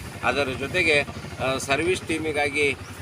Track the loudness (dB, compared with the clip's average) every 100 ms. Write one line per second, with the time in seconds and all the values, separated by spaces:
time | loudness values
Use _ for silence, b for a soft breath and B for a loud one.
0 | -10 -4 0 2 0 -2 -2 2 4 4
1 | 2 -4 -10 -4 -2 -2 0 0 2 0
2 | 0 -2 0 0 0 2 2 0 -8 -10